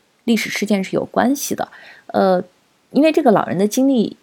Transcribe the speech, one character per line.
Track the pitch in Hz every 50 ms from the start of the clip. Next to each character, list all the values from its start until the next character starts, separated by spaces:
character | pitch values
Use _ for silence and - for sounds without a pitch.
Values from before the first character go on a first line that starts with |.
| _ _ _ _ _
历 | 233 233
史 | 214 - -
事 | - - 208
件 | - 214 196 190
是 | - -
有 | - -
关 | - - - - 240 277
系 | - - - -
的。 | - - - - - - - - - _
呃， | - - - 196 190 185 180 180 - _ _ _ _ _ _ _ _
因 | - 254
为 | 302 320 311
这 | 339 294
个 | 247
老 | 202 156 -
人 | - -
的 | 170 202
经 | 214 - 254 262
历 | 277 269 240 196 - - _